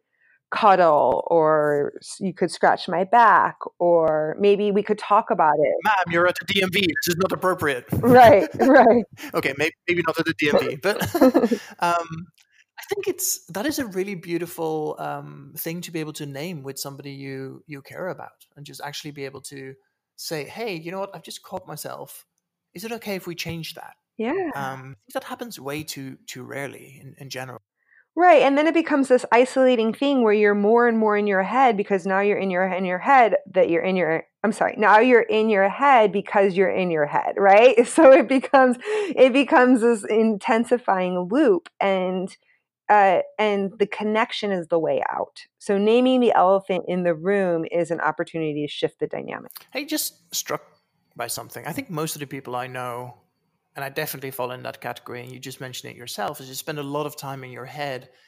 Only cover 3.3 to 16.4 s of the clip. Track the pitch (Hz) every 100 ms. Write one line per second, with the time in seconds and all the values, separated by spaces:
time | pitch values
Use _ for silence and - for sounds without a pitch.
3.3 | 170 135 - - - 175 170 160 156 156
4.3 | - 202 202 208 202 202 208 - 208 -
5.3 | 185 160 151 151 - 208 202 170 170 175
6.3 | 175 - 196 185 185 185 - - 170 185
7.3 | 180 185 180 156 123 - - 240 247 233
8.3 | 202 311 - 262 269 233 240 202 - 285
9.3 | 165 156 135 160 - - 175 165 160 160
10.3 | 160 151 147 127 147 190 220 - - 262
11.3 | 262 233 220 - - 175 170 165 160 185
12.3 | _ _ _ _ - - 403 381 - -
13.3 | - - 175 269 302 240 185 196 190 170
14.3 | 170 170 - 160 156 151 147 151 143 147
15.3 | 147 139 143 165 175 175 165 156 147 147
16.3 | 135